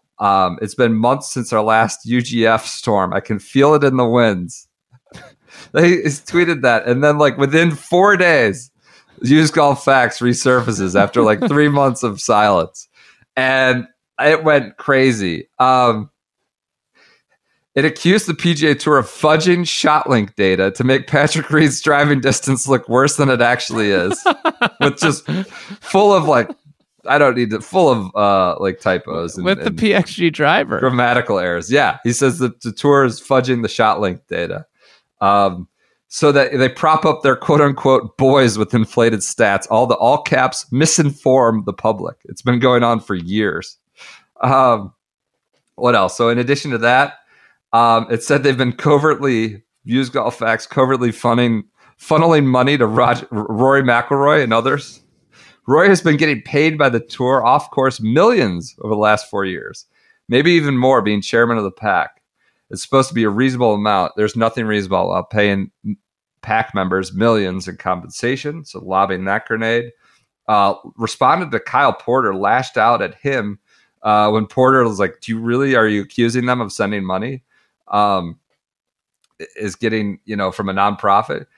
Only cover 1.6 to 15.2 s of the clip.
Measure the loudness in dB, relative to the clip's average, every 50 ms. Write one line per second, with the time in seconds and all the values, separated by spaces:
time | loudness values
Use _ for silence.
1.6 | 0 2 2 2 2 0 -2 -8 -8 -4 -2 -2 -2 -2 -2 0 2 2 2 0
2.6 | -2 -6 -12 -8 -4 -2 0 0 0 -2 -4 -6 -6 -6 -8 -8 -8 -4 0 2
3.6 | 4 4 4 2 2 0 0 0 0 0 2 2 2 2 0 -2 -6 -10 -14 -18
4.6 | -20 _ _ _ _ _ _ _ _ _ -20 -20 -20 -20 _ _ _ _ -20 -20
5.6 | -20 -6 0 2 4 4 4 2 0 -4 -6 -6 -10 -4 -2 0 0 0 -2 0
6.6 | 0 2 2 2 0 0 0 2 2 2 2 2 2 0 2 0 -2 2 2 2
7.6 | 2 2 0 -4 -6 -2 2 2 4 4 4 4 4 2 4 4 2 2 0 -4
8.6 | -10 -18 _ _ _ _ _ _ _ _ _ -8 0 2 4 4 4 2 2 2
9.6 | 2 2 2 0 2 2 4 4 2 0 -2 -2 -2 -2 -2 0 2 2 2 2
10.6 | 0 -2 -4 -4 -4 0 2 2 2 2 2 2 2 2 2 0 0 0 2 2
11.6 | 2 2 2 2 2 0 0 -2 -4 -6 -6 -6 -2 0 2 4 4 4 4 2
12.6 | 0 -2 -6 -16 -20 _ _ _ _ _ _ _ _ _ _ -2 -2 0 0 2
13.6 | 2 2 0 -2 -4 -8 _ _ _ _ _ -2 0 2 2 2 2 2 2 2
14.6 | 0 -2 -10 -10 -4 0 2 2 2 2 2 0